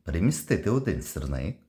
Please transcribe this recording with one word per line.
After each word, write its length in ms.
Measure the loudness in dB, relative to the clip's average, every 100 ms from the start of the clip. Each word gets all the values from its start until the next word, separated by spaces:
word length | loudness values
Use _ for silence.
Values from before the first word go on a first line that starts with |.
перемістити 680 | -4 2 2 2 0 0 2
один 320 | 2 2 -2
сірник, 560 | -4 -6 -4 -2 -4 -6